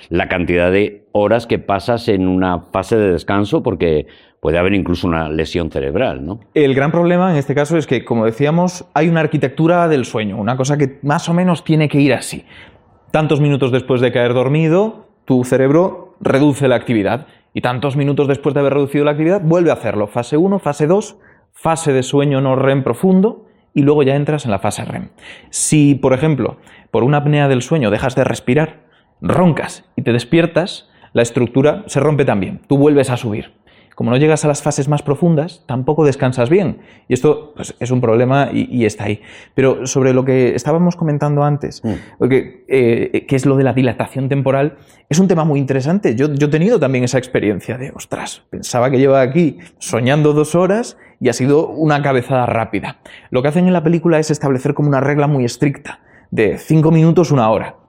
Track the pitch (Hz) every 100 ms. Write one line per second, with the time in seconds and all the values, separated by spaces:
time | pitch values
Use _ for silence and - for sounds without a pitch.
0 | - 87 90 92 87 87 87 95 104 -
1 | _ 104 104 117 117 107 - 98 107 120
2 | 117 98 92 92 92 87 - - 92 113
3 | 104 85 - 101 104 156 127 87 87 76
4 | 71 - _ _ 73 82 90 101 87 87
5 | 92 82 80 78 80 87 80 78 69 82
6 | 127 67 71 107 - - 143 131 143 170
7 | 175 175 185 156 135 139 147 165 139 123
8 | - 117 113 113 143 165 180 - - 147
9 | 165 165 151 151 135 - 160 175 170 147
10 | 113 117 107 95 104 131 131 147 135 -
11 | 139 160 - 170 185 165 - 156 151 147
12 | 139 117 - - - - - - _ _
13 | _ 156 151 147 147 139 135 127 123 127
14 | 123 120 120 123 123 151 160 170 220 -
15 | - _ - 127 123 131 131 151 185 -
16 | - - - 131 147 135 139 120 - 117
17 | 95 117 - _ _ - 123 123 143 135
18 | 143 139 139 139 151 139 139 139 139 147
19 | 147 147 160 202 156 170 165 123 113 101
20 | 104 123 117 151 190 196 160 143 151 196
21 | 214 - _ _ _ - 160 160 147 135
22 | 127 143 143 135 135 131 131 139 139 117
23 | 190 185 208 - - _ _ - 143 147
24 | 135 143 147 151 127 98 107 - - -
25 | - _ - - - - - 156 143 135
26 | 135 127 156 139 107 - - - _ 113
27 | 120 147 143 147 139 127 127 165 110 107
28 | 131 135 127 117 - 131 156 - _ _
29 | _ - - 127 180 135 - - _ -
30 | 123 117 - 165 165 151 185 - - _
31 | _ 117 120 - 120 139 147 185 - 143
32 | 143 151 131 104 92 - - 139 147 143
33 | 127 123 120 107 - _ _ _ _ -
34 | 117 127 156 151 151 143 151 147 139 147
35 | - 135 170 160 165 - - 127 131 156
36 | 151 131 131 120 120 180 160 - - -
37 | - 123 151 147 - - - - 123 127
38 | 117 113 123 139 127 113 - 123 107 -
39 | 104 104 - - - - 131 127 127 139
40 | 131 127 131 131 123 - - 165 175 175
41 | 160 147 147 147 147 147 139 - 117 92
42 | - - 123 131 - - - 135 117 117
43 | - - - 135 139 135 135 120 127 110
44 | 110 135 135 139 135 135 147 - - _
45 | - 147 190 185 156 143 131 135 131 196
46 | 196 113 147 143 147 156 180 226 135 127
47 | 123 135 123 127 104 104 - 127 135 -
48 | - - - - _ - - 123 127 127
49 | 139 135 131 143 165 - - _ - 113
50 | 123 147 151 147 147 170 180 208 240 -
51 | - - 123 120 131 143 165 113 156 147
52 | 143 131 120 131 120 110 113 101 - -
53 | - - - 123 139 160 180 180 160 170
54 | 170 156 156 147 143 127 139 127 147 139
55 | 131 147 143 143 120 - 147 139 - -
56 | _ _ - 175 107 - - 160 156 165
57 | 160 165 160 143 110 104 - -